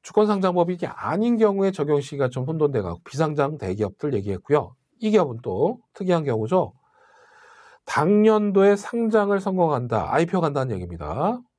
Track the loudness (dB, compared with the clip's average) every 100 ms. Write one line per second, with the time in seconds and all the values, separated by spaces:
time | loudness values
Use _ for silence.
0 | 0 2 2 2 2 2 0 -2 -6 -6
1 | -4 -2 0 2 2 2 -2 0 0 0
2 | -2 -4 -2 -2 -6 0 0 0 -4 -8
3 | -10 -4 -2 0 -2 -2 -6 -4 -4 -4
4 | -4 -4 -4 -8 0 0 0 _ _ _
5 | 2 2 2 -4 -6 -2 -2 -2 _ -8
6 | 0 0 0 -2 0 0 0 _ _ _
7 | _ _ _ _ -20 -20 -20 _ -6 -2
8 | 2 4 4 4 2 4 4 2 -2 -4
9 | 0 2 2 0 -2 0 2 0 0 -2
10 | 0 0 2 0 0 -2 -4 -6 -8 -10
11 | -8 -2 -2 -2 -10